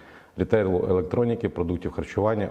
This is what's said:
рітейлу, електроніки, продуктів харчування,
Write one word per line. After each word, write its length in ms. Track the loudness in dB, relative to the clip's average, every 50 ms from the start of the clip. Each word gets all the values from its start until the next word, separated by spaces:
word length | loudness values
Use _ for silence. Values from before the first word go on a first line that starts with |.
| -20 -20 -20 -20 -20 -8 -4
рітейлу, 480 | -4 0 2 2 2 4 2 2 0 2 2
електроніки, 600 | 2 2 0 0 0 0 2 0 0 -2 -4 -4
продуктів 420 | -2 -2 -2 -2 -2 -4 -4 -6
харчування, 580 | -6 -6 -8 -4 -2 0 0 2 2 0 -2 -2